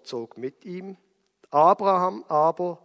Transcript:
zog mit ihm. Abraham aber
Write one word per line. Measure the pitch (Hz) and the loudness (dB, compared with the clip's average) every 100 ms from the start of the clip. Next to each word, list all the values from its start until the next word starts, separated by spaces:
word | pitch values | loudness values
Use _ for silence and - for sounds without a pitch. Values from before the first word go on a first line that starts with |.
zog | - 120 117 - | -12 -12 -12 -12
mit | 131 - | -12 -12
ihm. | 190 180 190 190 _ _ _ _ _ | -16 -14 -14 -18 _ _ _ _ _
Abraham | 147 165 202 196 185 185 202 - | 4 4 4 2 2 0 -4 -4
aber | 151 160 165 180 165 | 0 0 0 -6 -8